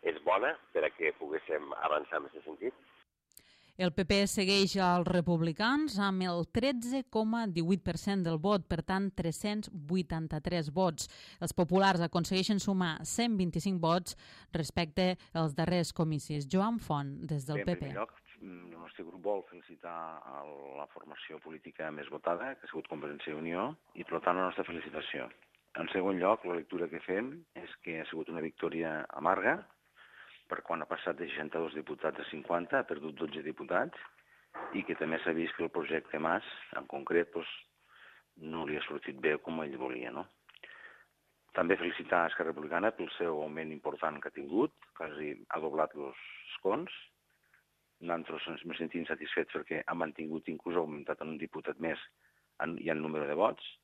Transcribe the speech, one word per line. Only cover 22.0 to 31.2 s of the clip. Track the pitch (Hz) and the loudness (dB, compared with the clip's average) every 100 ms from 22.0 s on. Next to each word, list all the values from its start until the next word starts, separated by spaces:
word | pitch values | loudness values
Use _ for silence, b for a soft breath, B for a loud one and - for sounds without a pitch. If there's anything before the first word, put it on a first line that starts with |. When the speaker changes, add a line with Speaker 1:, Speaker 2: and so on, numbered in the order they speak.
| 69 | -8
Speaker 3:
votada, | 73 82 87 127 135 | -4 0 0 -2 -8
que | - | -10
ha | |
sigut | 82 78 | -10 -8
Convergència | 80 76 73 - 76 | -8 -6 -8 -8 -6
i | 82 | -2
Unió, | 85 80 - _ | -2 -2 -4 _
i, | - 87 | -16 -4
per | 82 85 | 0 4
tant, | 90 | 4
la | 92 | 2
nostra | 87 95 | 0 -4
felicitació. | 85 78 73 76 73 62 - _ _ _ - | -4 -6 -8 -6 -6 -8 -10 _ _ _ -6
En | 80 | -2
segon | 98 92 95 | 0 2 4
lloc, | 90 110 87 | 4 4 2
la | 87 | -2
lectura | 76 90 85 | -2 -4 -2
que | 80 - | -4 -2
fem | 92 123 156 165 | -2 -2 -8 -14
és | - 87 - - | -14 -14 -12 -8
que | 82 | -8
ha | 78 | -6
sigut | 80 78 | -6 -6
una | 82 | -4
victòria | 80 - 82 82 82 78 - | -6 -2 -4 -2 -2 -2 -6
amarga, | - 78 95 98 170 - _ B B B B B B _ | 0 4 4 4 2 -2 _ B B B B B B _
per | - | -8
quan | - 82 | -4 -4
ha | 78 | -2
passat | - - 78 | -4 -2 -4